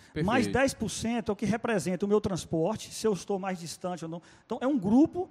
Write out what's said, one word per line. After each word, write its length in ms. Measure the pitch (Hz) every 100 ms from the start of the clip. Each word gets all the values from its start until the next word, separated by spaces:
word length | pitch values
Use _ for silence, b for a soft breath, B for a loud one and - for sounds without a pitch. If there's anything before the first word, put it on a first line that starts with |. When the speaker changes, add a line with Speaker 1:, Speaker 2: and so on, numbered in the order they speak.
| b
Speaker 1:
Perfeito. 120 | 156 175
Speaker 2:
Mais 220 | 247 208
dez 260 | 220 277
por 160 | - 214
cento 400 | - 226 233 220
é 40 |
o 20 | 202
que 100 | 202
representa 600 | 226 240 214 147 180 202
o 40 |
meu 120 | 214
transporte, 720 | 208 170 - 165 165 220 -
se 120 | - 220
eu 60 |
estou 260 | 190 - 196
mais 200 | 190 185
distante 460 | 170 - 180 175 165
ou 40 |
não. 120 | 175 - b b
Então, 120 | 226
é 60 | 254
um 100 | 294
grupo 520 | 180 240 330 349 370